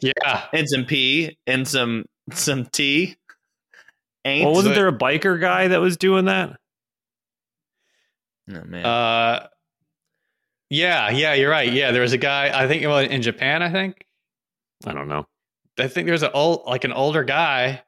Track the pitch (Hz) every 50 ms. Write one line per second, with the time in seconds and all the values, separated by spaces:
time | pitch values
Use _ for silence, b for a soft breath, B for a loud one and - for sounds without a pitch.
0 | - 131 135 - - 139 123 107 - - - 160 156 139 139 131 123 - 151 139
1 | 131 131 139 160 165 151 - _ - - 131 131 131 127 139 135 123 117 117 113
2 | - - _ _ - - - - - 151 135 131 120 - - - 147 139 139 151
3 | 180 - - _ _ _ - _ _ _ _ _ _ _ b b b b b b
4 | b _ _ _ - 135 139 147 165 147 156 180 196 208 190 214 196 185 147 110
5 | 127 131 143 160 160 196 180 170 175 180 180 185 190 185 185 170 175 185 175 165
6 | - 190 190 190 185 190 190 190 180 147 135 - _ _ _ _ _ _ _ _
7 | _ _ _ _ _ _ _ _ _ _ _ _ _ _ _ _ _ _ _ _
8 | _ _ _ _ _ _ _ _ _ - 95 85 85 87 87 87 85 117 117 120
9 | 120 113 113 117 117 117 117 - - - _ _ _ _ _ _ _ _ _ _
10 | _ _ _ _ _ _ _ _ _ _ _ _ _ - 139 147 170 180 175 147
11 | 110 104 117 135 151 156 147 139 135 143 156 156 135 123 120 131 139 131 120 123
12 | 123 123 131 123 135 143 139 139 139 143 - 135 135 131 151 160 139 151 147 143
13 | 135 135 135 135 117 117 113 - 131 135 147 165 175 170 165 190 190 190 185 _
14 | - _ _ _ _ _ _ _ _ _ _ _ _ _ _ _ - - - 71
15 | 71 73 76 73 69 _ _ _ _ _ _ _ _ _ - - 127 131 - 180
16 | 160 170 170 160 151 135 - 139 147 139 127 - - 120 123 123 - 131 123 120
17 | 135 147 151 160 135 120 139 151 170 156 139 127 127 131 135 127 -